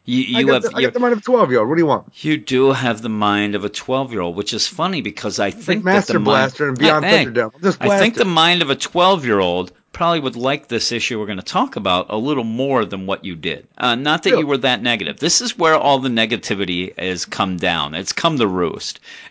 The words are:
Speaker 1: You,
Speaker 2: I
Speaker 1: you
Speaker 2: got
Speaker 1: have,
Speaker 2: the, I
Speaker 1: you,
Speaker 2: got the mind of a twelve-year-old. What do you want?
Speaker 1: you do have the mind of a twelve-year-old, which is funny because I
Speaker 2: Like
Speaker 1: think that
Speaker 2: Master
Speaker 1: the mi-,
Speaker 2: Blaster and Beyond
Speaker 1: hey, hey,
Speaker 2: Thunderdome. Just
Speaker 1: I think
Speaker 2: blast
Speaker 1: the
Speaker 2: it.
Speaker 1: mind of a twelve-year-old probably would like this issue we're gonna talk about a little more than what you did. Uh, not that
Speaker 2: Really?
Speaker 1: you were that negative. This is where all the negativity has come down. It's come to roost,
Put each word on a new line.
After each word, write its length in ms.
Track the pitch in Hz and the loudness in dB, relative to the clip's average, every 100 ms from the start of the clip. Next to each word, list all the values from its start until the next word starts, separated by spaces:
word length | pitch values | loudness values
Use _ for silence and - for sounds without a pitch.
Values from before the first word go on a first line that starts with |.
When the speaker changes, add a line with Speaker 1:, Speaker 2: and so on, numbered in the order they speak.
| - | -2
Speaker 1:
You, 300 | 127 107 120 | -2 0 2
Speaker 2:
I 40 | |
Speaker 1:
you 60 | 135 | 4
Speaker 2:
got 60 | |
Speaker 1:
have, 80 | 127 | 4
Speaker 2:
the, 120 | 104 123 | 2 0
I 40 | |
Speaker 1:
you, 60 | 131 | 0
Speaker 2:
got 60 | |
the 60 | 240 | 2
mind 120 | 247 | 2
of 40 | 226 | 0
a 20 | |
twelve-year-old. 440 | 233 247 165 123 110 | 2 2 4 4 2
What 80 | 165 | 2
do 40 | |
you 60 | 160 | 2
want? 380 | 113 - - | 0 -4 -8
Speaker 1:
you 120 | 151 151 | -2 -2
do 360 | - 127 135 | 0 4 4
have 280 | 131 123 110 | 4 0 -2
the 80 | 113 | -4
mind 460 | 107 104 101 104 | 0 2 2 0
of 100 | 101 | -2
a 60 | 101 | -4
twelve-year-old, 640 | - - 131 135 110 87 87 | -6 -4 -2 -2 -4 -4 -4
which 160 | - | -4
is 140 | 107 - | -4 -4
funny 340 | - 175 180 | -2 -4 -2
because 380 | 101 - 107 98 | -6 -6 -6 -2
I 80 | 101 | -2
Speaker 2:
Like 80 | |
Speaker 1:
think 300 | 95 - 196 | -2 -4 -2
that 80 | 185 | 2
Speaker 2:
Master 180 | 202 196 | 2 2
Speaker 1:
the 40 | - | 0
mi-, 60 | |
Speaker 2:
Blaster 440 | 135 135 135 - 147 | 2 2 2 0 -4
and 100 | 131 | 2
Beyond 260 | - 151 170 | 2 4 4
Speaker 1:
hey, 120 | 208 | 2
hey, 60 | |
Speaker 2:
Thunderdome. 380 | 131 117 110 151 | 2 0 -2 -2
Just 180 | 185 - | -2 0
Speaker 1:
I 180 | - 196 | 0 4
think 160 | 233 | 2
Speaker 2:
blast 0 | 226 | 2
Speaker 1:
the 140 | 202 | 0
Speaker 2:
it. 40 | |
Speaker 1:
mind 260 | 165 165 175 | 4 4 2
of 60 | 151 | 0
a 60 | 135 | -2
twelve-year-old 960 | - 175 180 190 127 101 92 90 92 - _ | -2 2 4 4 2 2 2 0 -4 -10 _
probably 240 | - 170 170 | -2 0 0
would 160 | 135 | -2
like 320 | 117 127 147 - | -2 -2 -2 -4
this 240 | 117 - | -4 -2
issue 300 | 120 - 113 | -2 -4 -4
we're 60 | 104 | -6
gonna 140 | 95 | -8
talk 360 | - 185 262 127 | -4 -2 -2 -2
about 300 | 98 90 - | 0 0 0
a 60 | 107 | -4
little 260 | 131 143 | -2 -2
more 400 | 113 113 135 131 | -2 -2 0 0
than 220 | 101 95 95 | 0 -4 -4
what 180 | 95 | -6
you 100 | 95 85 | -6 -8
did. 300 | 85 71 - - | -6 -8 -12 -4
Uh, 160 | 123 | -2
not 300 | 120 143 165 | -2 -2 -2
that 60 | 190 | 2
Speaker 2:
Really? 100 | 170 | 0
Speaker 1:
you 40 | 147 | 0
were 100 | 139 | 0
that 240 | 131 120 | 0 0
negative. 380 | 120 117 82 73 | -2 -4 -4 -4
This 200 | 156 - | -2 0
is 160 | 240 - | -2 0
where 200 | 165 156 | 2 4
all 240 | 143 135 | 4 2
the 80 | 131 | 2
negativity 880 | 113 110 110 - 98 92 87 92 - | 0 0 -2 -4 -4 -2 -2 -4 -6
has 260 | 92 90 | -6 -6
come 320 | - - 98 90 | -8 -4 -2 0
down. 380 | 92 82 73 | 0 0 -2
It's 180 | 80 92 | -6 -8
come 240 | - 165 151 | -2 -2 2
to 80 | 107 | 0
roost, 500 | 92 85 - - - - - - | 2 -2 -4 -10 -12 -18 -20 -10